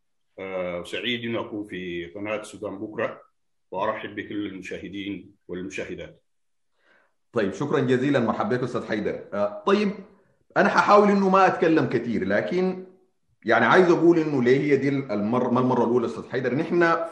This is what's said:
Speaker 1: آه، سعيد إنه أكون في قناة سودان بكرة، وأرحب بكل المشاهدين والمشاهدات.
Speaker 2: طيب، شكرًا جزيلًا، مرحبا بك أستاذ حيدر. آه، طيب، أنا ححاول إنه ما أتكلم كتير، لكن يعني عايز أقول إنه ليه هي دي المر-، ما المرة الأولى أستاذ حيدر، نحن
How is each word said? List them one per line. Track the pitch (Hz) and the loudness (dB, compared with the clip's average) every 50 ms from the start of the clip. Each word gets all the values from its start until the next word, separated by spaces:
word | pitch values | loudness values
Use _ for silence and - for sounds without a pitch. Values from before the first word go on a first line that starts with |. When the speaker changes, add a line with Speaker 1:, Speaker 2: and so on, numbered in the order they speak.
| _ _ _ _ _ _ _ 98 | _ _ _ _ _ _ _ -14
Speaker 1:
آه، | 95 95 95 92 90 90 87 87 87 | -12 -8 -6 -6 -6 -6 -6 -8 -8
سعيد | - - 90 101 120 120 117 117 | -8 -10 -8 -6 -4 -6 -4 -4
إنه | 117 113 104 | -6 -6 -6
أكون | - - 110 104 104 | -6 -6 -8 -10 -10
في | 104 - 90 92 90 87 87 85 | -8 -10 -10 -8 -8 -8 -8 -10
قناة | 85 - 101 101 107 107 104 107 | -10 -12 -10 -8 -6 -6 -6 -8
سودان | - - 95 101 98 95 101 | -10 -14 -12 -10 -10 -10 -10
بكرة، | 110 107 - 117 110 - - - - _ _ _ _ _ _ _ _ _ | -12 -10 -6 -6 -6 -6 -6 -10 -20 _ _ _ _ _ _ _ _ _
وأرحب | 90 92 101 110 107 - - 101 104 | -8 -6 -4 -4 -4 -6 -8 -12 -10
بكل | 104 95 - 107 104 104 | -10 -10 -10 -8 -8 -8
المشاهدين | 95 92 92 90 - 95 85 85 87 92 101 95 101 98 90 87 - _ _ _ - | -8 -10 -12 -14 -12 -12 -12 -12 -12 -12 -10 -8 -8 -10 -10 -12 -18 _ _ _ -12
والمشاهدات. | 87 90 92 98 - - 90 92 90 85 85 80 - _ _ _ _ _ _ _ _ _ _ _ _ _ _ _ _ _ _ _ _ _ _ _ - | -10 -10 -10 -10 -10 -10 -10 -10 -10 -12 -14 -16 -18 _ _ _ _ _ _ _ _ _ _ _ _ _ _ _ _ _ _ _ _ _ _ _ -4
Speaker 2:
طيب، | 117 104 95 95 | -2 -2 -2 -2
شكرًا | - 143 139 - 139 | -4 -4 -2 0 0
جزيلًا، | 127 123 127 123 127 143 143 127 | 0 2 0 0 2 0 0 0
مرحبا | 117 107 104 - 110 104 123 | 0 0 -2 -2 -2 -2 -2
بك | 120 127 | -2 -4
أستاذ | 117 - 110 - - | -4 -6 -6 -6 -4
حيدر. | 117 104 95 90 73 - - - - | -4 -4 -4 -4 -6 -6 -10 -8 -6
آه، | 101 104 104 - - - | -4 -4 -4 -4 -4 -2
طيب، | 196 196 208 214 196 190 - - - _ _ _ _ _ _ _ _ - | 0 0 2 2 0 -4 -8 -12 -20 _ _ _ _ _ _ _ _ 0
أنا | - 185 196 | 2 2 2
ححاول | 190 185 175 - 202 208 208 202 | 4 2 4 6 8 8 8 8
إنه | 202 202 196 190 | 6 4 4 4
ما | 185 190 190 | 6 6 6
أتكلم | 180 190 - 185 160 160 156 135 | 6 4 4 2 4 4 4 2
كتير، | 120 135 120 - 120 110 95 92 95 | 2 0 -2 -2 -2 -2 -2 0 0
لكن | 98 110 120 - 180 180 185 185 185 - - - - _ _ _ _ _ _ _ _ _ - | 0 0 0 0 0 0 0 0 -2 -4 -10 -16 -20 _ _ _ _ _ _ _ _ _ 0
يعني | 101 113 117 117 | 2 4 4 6
عايز | 117 147 185 185 170 | 6 6 6 6 6
أقول | 165 151 160 170 170 160 | 6 6 6 6 6 4
إنه | 156 156 143 131 120 | 4 0 0 2 4
ليه | 123 135 139 | 4 4 4
هي | 151 147 143 | 4 2 2
دي | 123 131 143 | 2 2 2
المر-، | 139 135 - - 104 104 101 107 120 123 123 127 | 0 -2 -4 -4 -4 -2 -2 0 0 0 0 2
ما | 120 127 | 2 2
المرة | 127 127 123 117 113 | 2 2 2 2 2
الأولى | 113 120 123 113 | 2 2 2 0
أستاذ | 110 - 101 - - | -2 -6 -8 -10 -6
حيدر، | - 127 127 123 120 | -6 -4 -2 -2 -2
نحن | 147 165 165 180 175 170 165 165 165 - - | -2 -2 0 2 2 4 4 2 0 -2 -6